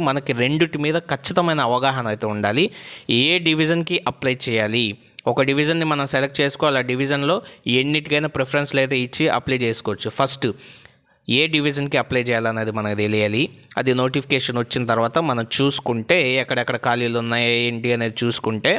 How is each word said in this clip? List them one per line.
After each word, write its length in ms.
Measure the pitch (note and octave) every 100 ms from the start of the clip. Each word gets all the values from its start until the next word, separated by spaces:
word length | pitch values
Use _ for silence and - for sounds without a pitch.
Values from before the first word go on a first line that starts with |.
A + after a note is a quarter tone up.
| D#3
మనకి 240 | C#3 C#3 B2
రెండిటి 360 | C3 D3+ E3 D3+ D3
మీద 120 | D#3+ -
ఖచ్చితమైన 500 | C#3+ - F3+ F3 D#3 B2
అవగాహన 380 | B2 C3+ C3 A#2
అయితే 120 | G#2+ G#2+
ఉండాలి. 300 | G#2 G#2 A#2 G3+ - - - - A#2
ఏ 20 | C#3+ F3 E3+
డివిజన్కి 480 | D#3 D#3+ E3+ E3 F3 -
అప్లై 220 | - C3+ B2+ -
చేయాలి, 380 | A2+ G#2+ A#2 A2 G#2 - - -
ఒక 120 | A#2+ C3+
డివిజన్ని 380 | C#3 D3+ E3 D#3
మనం 120 | D3 C#3
సెలెక్ట్ 240 | C#3 C#3 C3+
చేసుకోవాలి. 360 | C#3+ - C3 C3+
ఆ 20 | B2
డివిజన్లో 440 | B2+ C#3 C#3+ C#3+ G3 - - - B2
ఎన్నిటికైనా 500 | C#3 D3+ D3+ D3 D3+ C#3
ప్రిఫరెన్స్లు 420 | C3 D3 C#3+ C#3
అయితే 160 | C3+ C3+ B2
ఇచ్చి 200 | - D#3 A#2+
అప్లై 200 | C3 C3 A#2+
చేసుకోవచ్చు. 440 | A2+ - G2 A2 -
ఫస్ట్ 280 | C3+ - A#2+ - - - - _ _ _ - A#2+
ఏ 20 | D#3+ D#3
డివిజన్కి 440 | D3 C#3 C#3+ C#3+
అప్లై 180 | A#2 B2+ A#2+
చేయాలనేది 440 | A#2 A2+ A2+ A2 A2
మనకు 200 | G#2 G#2
తెలియాలి. 400 | G#2 G#2+ G#2 G#2+ D#3+ - - -
అది 120 | B2+ B2+
నోటిఫికేషన్ 560 | B2+ C#3 C3+ C3+ - A#2+
వచ్చిన 220 | A#2 B2+ A#2+
తర్వాత 240 | A2+ A#2 E3 D#3+
మనం 160 | A#2+ A#2 -
చూసుకుంటే 640 | C#3 C3+ B2+ A#2 G#2+ F3+ C3 C3
ఎక్కడెక్కడ 360 | B2 B2+ A#2+ B2 B2
ఖాళీలు 320 | A#2+ A#2+ A#2 A#2
ఉన్నాయి 260 | A#2 A#2 A#2+ A#2+
ఏంటి 260 | A#2 A#2+ A#2+
అనేది 200 | A2+ G#2+
చూసుకుంటే 500 | A#2 A2+ A2 A2 C3